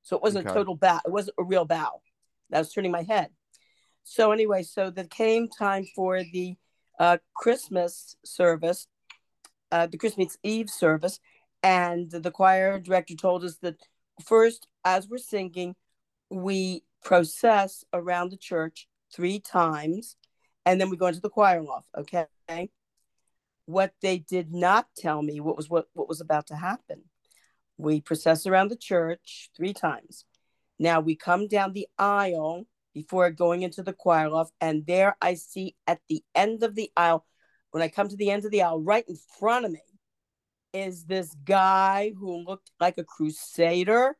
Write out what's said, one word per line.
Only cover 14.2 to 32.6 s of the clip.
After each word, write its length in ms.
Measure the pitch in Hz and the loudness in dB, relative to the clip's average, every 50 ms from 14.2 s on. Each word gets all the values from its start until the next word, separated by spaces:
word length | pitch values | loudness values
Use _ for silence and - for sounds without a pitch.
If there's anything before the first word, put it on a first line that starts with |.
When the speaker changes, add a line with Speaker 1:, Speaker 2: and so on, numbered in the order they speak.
| - | -4
Speaker 1:
first, 420 | - 226 226 226 226 233 - - _ _ _ _ | 4 6 6 6 6 2 -2 -18 _ _ _ _
as 240 | 180 185 190 185 196 | 0 0 0 -2 -4
we're 100 | 226 254 | -12 -12
singing, 560 | 247 - - 202 190 185 165 180 180 175 185 _ _ _ _ _ _ _ _ _ _ _ | -12 -8 -6 -6 -6 -6 -8 -8 -8 -8 -10 _ _ _ _ _ _ _ _ _ _ _
we 520 | 196 190 180 190 196 190 185 185 185 170 _ _ _ _ _ | -10 -6 -4 -2 -2 -2 -2 -2 -4 -8 _ _ _ _ _
process 800 | - 190 175 170 160 - - - 233 220 208 196 190 - - - _ - | 4 4 4 4 2 -4 0 2 4 4 4 2 0 -4 -14 -14 _ -6
around 380 | 180 170 180 180 175 175 185 | -6 -2 -2 -2 -2 -2 -6
the 60 | 190 | -8
church 520 | 190 - - 185 165 160 160 _ - - _ _ _ _ _ - | -14 -12 -6 -4 -4 -4 -4 _ -14 -20 _ _ _ _ _ -10
three 240 | - 175 180 196 208 | -4 -4 -4 -4 -4
times, 760 | _ - - 185 170 160 156 151 147 156 170 202 240 - - _ _ _ _ _ _ _ _ _ _ | _ -2 2 2 2 2 0 -2 -4 -4 -4 -6 -6 -14 -20 _ _ _ _ _ _ _ _ _ _
and 160 | 175 185 185 | 2 2 2
then 80 | 196 185 | 2 -2
we 60 | 185 | -2
go 100 | 165 185 | -2 -2
into 140 | 180 170 175 | -2 -2 -2
the 80 | - 208 | -6 -6
choir 320 | - - 214 196 180 170 160 | 0 4 4 4 4 2 0
loft, 260 | 143 131 110 - _ _ | -6 -10 -12 -14 _ _
okay? 300 | - 147 - - 175 160 - _ _ _ - 165 170 180 - _ _ _ _ _ _ _ _ _ _ _ _ _ _ _ _ _ _ _ | -12 -12 -6 -4 -4 -4 -4 _ _ _ -12 -10 -10 -10 -12 _ _ _ _ _ _ _ _ _ _ _ _ _ _ _ _ _ _ _
What 260 | - 160 190 190 190 _ _ | -4 0 0 0 0 _ _
they 180 | - 190 185 180 | -2 -2 -2 -2
did 340 | 151 - 180 180 175 156 165 | -4 -4 -4 -4 -4 -4 -4
not 340 | 175 175 180 196 220 247 _ _ | 0 2 4 4 4 2 _ _
tell 260 | - - 165 156 151 151 | -6 -4 -2 -2 -2 -2
me, 180 | 151 147 147 | -4 -6 -6
what 160 | 147 160 156 | -4 -4 -4
was, 120 | - 156 151 | -4 -6 -2
what, 180 | 170 165 160 _ _ | -2 -2 -2 _ _
what 140 | 170 147 - | -8 -8 -6
was 120 | 160 151 | -6 -10
about 260 | 165 160 156 151 147 - | -2 -2 -2 -2 -2 -6
to 80 | 156 | -12
happen. 460 | 147 170 180 208 254 _ _ - 151 - _ _ _ _ _ _ _ _ _ _ _ _ _ _ - | -8 -6 -6 -6 -6 _ _ -16 -16 -16 _ _ _ _ _ _ _ _ _ _ _ _ _ _ -6
We 220 | 151 156 156 151 | -2 0 0 0
process 460 | 147 - 165 160 - 165 160 156 - | 0 -4 -6 0 2 2 2 2 2
around 220 | 196 185 185 190 208 | 2 2 4 2 2
the 80 | 233 | -2
church 760 | 240 - - 202 175 165 160 170 170 _ - - - - - _ | -10 -6 -2 0 0 0 0 -4 -8 _ -20 -20 -20 -20 -20 _
three 160 | - 160 190 208 | -6 -6 -6 -6
times. 520 | - - 165 139 110 _ - - - - _ _ _ _ _ _ _ _ _ _ _ | -4 -4 -4 -4 -6 _ -20 -20 -20 -20 _ _ _ _ _ _ _ _ _ _ _
Now 220 | 156 165 170 160 | 0 2 2 2
we 160 | 156 160 160 | 2 0 -4
come 320 | 156 - - 175 185 208 208 | -4 0 0 0 0 0 0
down 240 | 202 202 196 190 190 | 0 0 0 0 -4
the 160 | 202 190 - _ - | -8 -12 -12 _ -2
aisle 680 | 190 202 202 202 202 190 175 160 156 156 165 175 | 0 2 2 2 0 0 -2 -2 -2 -4 -4 -6